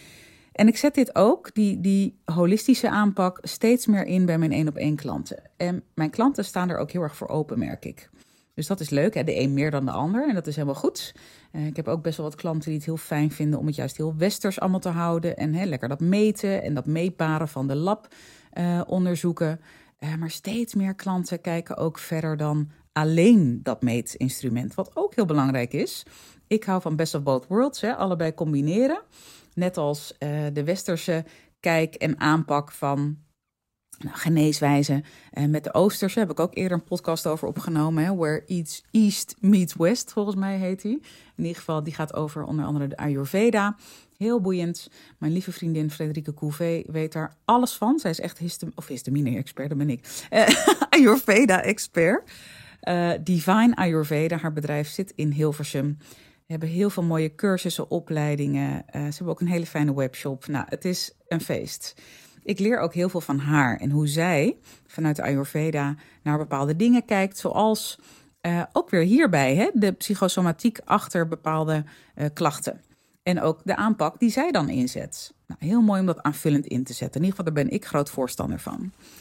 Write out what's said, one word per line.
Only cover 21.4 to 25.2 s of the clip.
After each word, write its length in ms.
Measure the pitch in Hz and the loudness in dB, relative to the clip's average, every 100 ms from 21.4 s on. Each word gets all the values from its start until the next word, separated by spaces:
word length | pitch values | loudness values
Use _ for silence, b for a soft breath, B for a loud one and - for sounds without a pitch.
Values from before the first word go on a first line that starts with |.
kijken 360 | 180 170 - - | -4 -4 -6 -4
ook 220 | 160 - | -4 -4
verder 380 | - 160 160 151 | -6 -4 -2 -2
dan 320 | 147 151 147 B _ | -2 -2 -2 B _
alleen 680 | 151 156 165 202 226 135 120 | 0 2 6 8 8 6 2
dat 180 | 135 113 | -2 0
meetinstrument, 920 | 123 117 - - 131 - 131 120 160 | 0 0 -4 -2 -4 -2 -4 -2 -4
wat 180 | - 185 | -6 -6
ook 220 | - 403 | -2 -2
heel 100 | - | 0